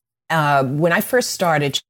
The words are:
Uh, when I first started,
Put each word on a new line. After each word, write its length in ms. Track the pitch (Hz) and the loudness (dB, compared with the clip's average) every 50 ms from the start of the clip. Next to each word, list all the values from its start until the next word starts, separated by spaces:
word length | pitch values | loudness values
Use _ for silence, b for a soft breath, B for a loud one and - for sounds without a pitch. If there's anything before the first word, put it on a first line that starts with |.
| _ _ _ _ _ - | _ _ _ _ _ -4
Uh, 340 | 160 160 151 147 143 135 135 | -2 0 2 2 2 2 2
when 280 | 123 143 147 165 170 | 0 -2 0 0 2
I 100 | 170 208 | 2 0
first 280 | 208 - 262 247 - - | -2 0 0 0 0 -2
started, 500 | - - 190 170 156 147 143 139 - - _ _ | -4 -2 0 0 0 0 0 -2 -4 -6 _ _